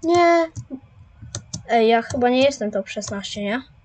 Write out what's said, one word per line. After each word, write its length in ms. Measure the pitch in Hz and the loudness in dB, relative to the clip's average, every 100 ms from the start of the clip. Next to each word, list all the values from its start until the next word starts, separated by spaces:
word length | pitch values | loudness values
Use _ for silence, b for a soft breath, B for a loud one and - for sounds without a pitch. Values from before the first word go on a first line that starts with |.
Nie! 480 | 330 349 339 339 330 - - 262 - - - - - - - - - | 2 4 6 4 2 -6 -14 -16 -18 -20 -20 -20 -16 -16 -14 -16 0
Ej, 180 | 233 226 | 2 4
ja 140 | 233 | 2
chyba 280 | 233 269 247 | 0 -2 0
nie 140 | 254 | 4
jestem 280 | 269 277 208 | 2 0 -6
top 180 | 208 202 | -6 -8
szesnaście, 540 | - 202 202 196 - | -10 -8 -10 -10 -8
nie? 180 | 202 233 262 _ | -6 -6 -8 _